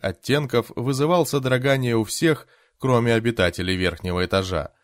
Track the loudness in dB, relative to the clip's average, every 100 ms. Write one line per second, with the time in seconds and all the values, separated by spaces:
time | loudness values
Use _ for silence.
0 | -8 -6 -2 -2 2 -2 -2 -6 -4 0
1 | 2 2 2 0 0 0 2 0 2 0
2 | 0 0 0 0 -6 _ _ _ 2 2
3 | 4 2 0 2 0 0 -2 0 0 -2
4 | -4 -2 0 0 0 -4 -6 _